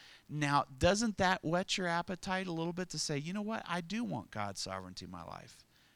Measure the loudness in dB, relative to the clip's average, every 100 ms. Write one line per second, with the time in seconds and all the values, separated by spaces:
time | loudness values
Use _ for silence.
0 | -20 -20 -8 0 4 4 4 4 6 6
1 | 2 4 4 4 2 2 2 0 2 0
2 | 0 -4 -2 -2 -2 -2 -2 -2 -4 -4
3 | -2 -2 -2 -4 -4 -6 -4 -4 -2 -4
4 | -2 -4 -6 -4 -4 -4 -6 -6 -8 -12
5 | -12 -10 -10 -12 -14 -20 _ _ _